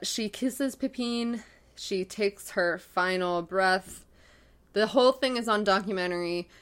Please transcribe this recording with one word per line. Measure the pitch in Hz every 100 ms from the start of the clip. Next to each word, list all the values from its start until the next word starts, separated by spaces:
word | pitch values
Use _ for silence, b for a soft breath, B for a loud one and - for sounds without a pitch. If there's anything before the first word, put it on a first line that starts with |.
she | - - 214
kisses | - 254 - 269 -
Pepin. | 269 - 240 233 233 233 B B B -
She | - 190
takes | 190 - 202 202 -
her | 202 175 156
final | - - 185 185 180 175
breath. | 170 190 190 185 - - - b b b b b _
The | 202 214
whole | 254 247
thing | 262 262 240
is | 226
on | 214
documentary. | 202 190 202 190 180 175 170 175 175 b